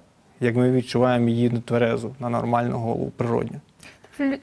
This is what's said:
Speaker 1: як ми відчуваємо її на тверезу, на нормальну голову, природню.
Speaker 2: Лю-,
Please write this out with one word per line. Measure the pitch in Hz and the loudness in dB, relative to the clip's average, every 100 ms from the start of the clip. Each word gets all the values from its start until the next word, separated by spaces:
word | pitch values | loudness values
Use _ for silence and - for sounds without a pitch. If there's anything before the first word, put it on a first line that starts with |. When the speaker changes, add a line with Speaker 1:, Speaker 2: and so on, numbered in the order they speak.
| _ _ _ - | _ _ _ -2
Speaker 1:
як | 120 117 | 0 2
ми | 127 | 2
відчуваємо | 127 113 117 127 123 117 | 2 0 2 2 4 2
її | 117 120 | 2 2
на | 117 | 0
тверезу, | - 120 120 117 113 131 | 0 2 2 0 -4 -8
на | 120 | -4
нормальну | 117 117 120 120 123 | -4 0 0 0 -2
голову, | 113 120 135 - | -2 -4 -4 -4
природню. | 117 117 117 147 - _ - - - - | -2 -2 -2 -8 -18 _ -20 -20 -16 -4
Speaker 2:
Лю-, | 277 277 | -2 0